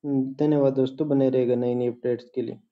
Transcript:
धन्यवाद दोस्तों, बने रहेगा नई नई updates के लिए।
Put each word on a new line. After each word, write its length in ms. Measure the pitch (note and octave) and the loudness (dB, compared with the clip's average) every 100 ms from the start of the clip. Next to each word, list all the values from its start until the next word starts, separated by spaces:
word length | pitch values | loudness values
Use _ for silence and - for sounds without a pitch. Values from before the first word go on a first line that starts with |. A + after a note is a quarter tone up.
धन्यवाद 680 | D3 C#3 C3 C3+ D3+ D3 C#3 | 0 -2 -2 0 2 4 2
दोस्तों, 340 | C3 C3 - D3+ | 2 -2 -2 0
बने 220 | C#3 C3+ | 2 2
रहेगा 260 | B2+ B2 | 2 2
नई 200 | B2 B2 | 0 0
नई 120 | B2 B2 | 0 -2
updates 420 | A#2+ B2+ A#2+ - | -4 -4 -4 -6
के 60 | - | -8
लिए। 160 | - - _ | -8 -10 _